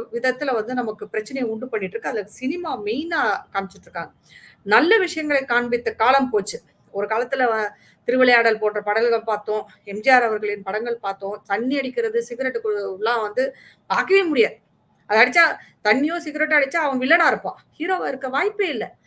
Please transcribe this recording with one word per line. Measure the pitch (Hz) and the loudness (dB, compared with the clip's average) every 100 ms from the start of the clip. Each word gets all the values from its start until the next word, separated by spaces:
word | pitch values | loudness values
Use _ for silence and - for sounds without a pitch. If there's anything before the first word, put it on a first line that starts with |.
| - | -6
விதத்துல | 233 254 247 285 | -2 -2 -2 -2
வந்து | 233 214 | -2 -2
நமக்கு | 254 226 214 202 | -4 -4 -8 -8
பிரச்சனையை | 214 214 262 226 | -8 -6 -4 -4
உண்டு | 220 262 | -4 -6
பண்ணிட்டு | 214 185 - | -6 -4 -6
இருக்கு. | 294 | -4
அதுல | 226 190 | -6 -6
சினிமா | - 262 349 339 233 | -6 -4 -4 -6 -6
மெயினா | 208 262 330 320 226 190 - | -4 -4 -2 -2 0 -2 -4
காமிச்சிட்டு | 196 190 175 - | -6 -6 -12 -12
இருக்காங்க. | 170 165 _ _ - - _ | -10 -10 _ _ -20 -20 _
நல்ல | 196 220 330 427 | 2 4 6 4
விஷயங்களை | 359 320 302 277 | 2 -2 -2 -2
காண்பித்த | 269 240 240 240 226 - | 0 0 0 -2 -2 0
காலம் | 233 269 254 | 4 4 2
போச்சு. | 208 190 175 _ _ _ | 0 -2 -8 _ _ _
ஒரு | 196 202 | -6 -2
காலத்துல | 226 240 269 240 | -2 -2 0 0
வ-, | 220 208 - _ _ - | 0 -4 -8 _ _ -2
திருவிளையாடல் | 254 254 240 226 214 | 4 6 6 4 2
போன்ற | 214 208 | 0 -2
படல்கள் | 208 220 240 226 | -2 0 2 0
பார்த்தோம், | 220 208 - 208 - _ | 0 -4 -2 -4 -6 _
எம் | 202 208 | -10 -2
ஜி | 262 | 4
ஆர் | 254 | 4
அவர்களின் | 226 214 208 202 | 4 0 -4 -4
படங்கள் | 190 214 240 233 | -4 -4 -4 -4
பார்த்தோம். | 196 190 196 208 - | -6 -6 -8 -10 -4
தண்ணி | 202 254 277 | -2 0 0
அடிக்கிறது, | 262 247 226 233 | -2 -2 0 -2
சிகரெட் | 233 240 262 226 | -4 -4 -4 -2
கு-, | 214 208 196 190 | -2 -2 -4 -2
எல்லாம் | 220 233 | 0 0
வந்து | 208 233 262 - - _ - | -2 -2 -2 -6 -20 _ -2
பார்க்கவே | 214 254 392 | -2 4 4
முடியாது. | 349 262 202 - _ _ _ _ - | 4 2 2 -2 _ _ _ _ 0
அது | 214 | 4
அடிச்சா, | 254 339 311 - - _ | 4 4 2 0 -12 _
தண்ணியோ | 208 254 302 339 | 0 2 2 -2
சிகரெட்டோ | 302 302 311 302 | -6 -4 0 2
அடிச்சா | 269 339 | 2 0
அவன் | 294 254 | -2 0
வில்லனா | 262 339 302 | 2 4 4
இருப்பான், | 214 185 - _ - | 0 -4 -12 _ -8
ஹீரோவா | 339 370 285 | -4 -2 -4
இருக்க | 262 254 | -6 -4
வாய்ப்பே | 269 403 415 359 | -2 -2 -2 -2
இல்ல. | 233 - - | -4 -8 -12